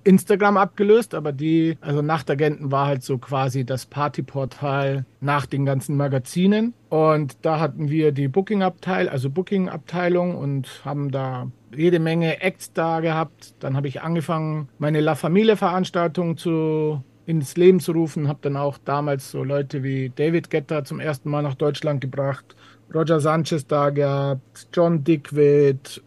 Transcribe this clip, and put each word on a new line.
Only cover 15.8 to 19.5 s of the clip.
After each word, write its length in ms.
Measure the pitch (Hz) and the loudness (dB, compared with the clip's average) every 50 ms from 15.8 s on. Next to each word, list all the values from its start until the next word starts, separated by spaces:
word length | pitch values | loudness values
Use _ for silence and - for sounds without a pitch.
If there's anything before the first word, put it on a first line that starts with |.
| 180 - - 180 170 170 139 180 175 165 156 | -2 -2 0 -2 -2 0 -2 -2 -2 -2 -4
zu, 640 | - - 180 165 160 160 156 156 156 151 151 151 139 131 - _ _ _ | -4 -2 -2 0 0 0 0 0 0 0 -2 -2 -4 -8 -12 _ _ _
ins 300 | - 165 160 139 - - | -2 -2 -2 -2 -2 2
Leben 220 | 170 175 185 190 180 | 6 6 8 8 6
zu 140 | - - | 4 0
rufen, 340 | 160 165 165 151 - 165 147 | 0 0 0 -2 -2 -2 -2
hab 160 | 139 151 - | -2 -2 -2
dann 140 | - 143 139 | -4 -4 -2
auch 200 | 139 143 143 139 - _ | -2 -2 -4 -4 -6 _
damals 460 | - 139 143 147 147 139 135 - - | -4 -2 -2 0 -2 -2 -2 -4 -8
so 140 | - 139 131 | -8 -6 -4
Leute 400 | 131 | -2